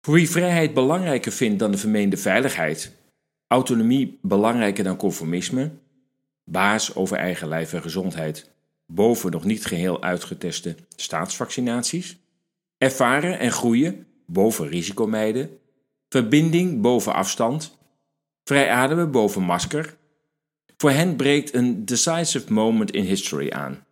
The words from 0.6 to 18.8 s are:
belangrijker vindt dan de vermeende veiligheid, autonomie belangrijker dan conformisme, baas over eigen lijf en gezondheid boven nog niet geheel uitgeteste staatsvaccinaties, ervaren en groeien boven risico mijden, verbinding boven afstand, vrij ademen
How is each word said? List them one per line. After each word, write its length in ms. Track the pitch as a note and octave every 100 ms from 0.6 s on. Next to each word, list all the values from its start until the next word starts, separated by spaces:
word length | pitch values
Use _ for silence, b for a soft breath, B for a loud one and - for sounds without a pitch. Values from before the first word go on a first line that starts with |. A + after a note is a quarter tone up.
| D#3
belangrijker 580 | C#3 C3 F3 F3+ B2+ -
vindt 280 | - A#2 G2+
dan 120 | A2
de 60 | G2
vermeende 400 | G#2+ G#2+ G2+ F#2+
veiligheid, 800 | G2+ G#2 C3 - D#2+ D#2 - - _ _ _ _ _
autonomie 720 | B2 C3 A#2 A2+ C3+ A#2+ -
belangrijker 640 | F#2+ G2 A2 A#2+ G#2 G2+
dan 140 | F#2+ F2+
conformisme, 760 | G2+ D#2+ E2 F2 F2+ B2+ D3+ - _ _ _ _ _ _
baas 520 | - F2 G2 G#2+ -
over 220 | - F#2+ F#2+
eigen 300 | F2+ F2 D#2+
lijf 260 | D#2+ D#2+
en 80 | F2
gezondheid 720 | D#2+ F2+ F#2 D#2+ D#2 D#2 - _ _ _
boven 460 | _ E2 A2 A#2 F#2
nog 120 | E2+
niet 220 | F#2+ A2
geheel 380 | - F2 F2+ F2
uitgeteste 720 | F#2 F2+ - F2+ F2 - F2 D#2+ _
staatsvaccinaties, 1200 | - - D#2+ F#2+ - B2 - B2 A#2+ A#2+ E3+ F3+ - _ _ _ _ _ _
ervaren 640 | C3 - B2 C#3 F3 F#3
en 120 | A#2+
groeien 560 | - A#2+ A#2 D#3+ G3 - _
boven 420 | - F2 G#2+ A2 D2+
risico 400 | E2+ E2 F#2+ A2
mijden, 520 | A2 A2 A#2 D#3 - _ _ _ _ _
verbinding 720 | C3 A2 D3 E3 E3+ F3+ C3
boven 320 | A2+ B2 -
afstand, 640 | - F#2+ - A#2 D3+ - _ _ _ _ _ _ _
vrij 260 | - C#3 C3+
ademen 420 | B2